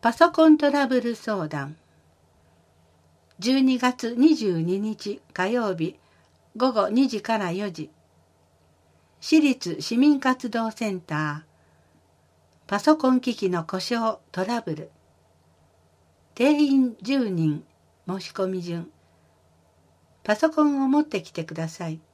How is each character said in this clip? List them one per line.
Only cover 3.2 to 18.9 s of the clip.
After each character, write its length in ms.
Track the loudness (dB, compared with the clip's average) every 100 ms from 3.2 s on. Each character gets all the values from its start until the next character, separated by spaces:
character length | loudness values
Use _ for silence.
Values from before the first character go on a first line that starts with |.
| _ _
十 220 | 0 2
二 180 | 4 2
月 360 | 0 -2 -6 2
二 180 | 4
十 280 | 4 0 -2
二 180 | -2 -2
日 400 | -4 -8 -8 -10 _
火 140 | -6 -2
曜 280 | 0 -2 -4
日、 240 | -6 -8 _ _ _ _ _ -2
午 160 | 0
後 160 | 0 0
二 200 | 2 0
時 120 | -2
か 160 | -4 -4
ら 160 | -2
四 180 | -6 -6
時。 180 | -10 -14 _ _ _ _ _ _ _ _ _ _ _ _ _
私 220 | 2 4
立 400 | 4 0 -4 -8
市 160 | -4 2
民 200 | 4 4
活 300 | 0 -2 -4
動 220 | -4 -6
セ 200 | -6 -6
ン 120 | -6
タ 120 | -6
ー。 280 | -4 -4 -6 -14 _ _ _ _ _ _ _ _ _ _ _ _
パ 120 | -2
ソ 180 | 2 2
コ 160 | 4
ン 80 | 2
機 160 | 0 -4
器 140 | -2
の 140 | -2
故 160 | -4 -8
障 360 | -4 -2 -2 -4 _
ト 140 | -6 -4
ラ 160 | -4
ブ 120 | -6
ル。 160 | -10 -12 _ _ _ _ _ _ _ _ _ _ _ _ _ _
定 180 | 0 2
員 440 | 4 4 4 2 -2
十 260 | -4 -2 0
人、 360 | 0 0 -2 -8 _ _ _ -10
申 100 | -10
し 120 | -10
込 160 | -6 -4
み 160 | -4
順。 280 | -6 -10 -10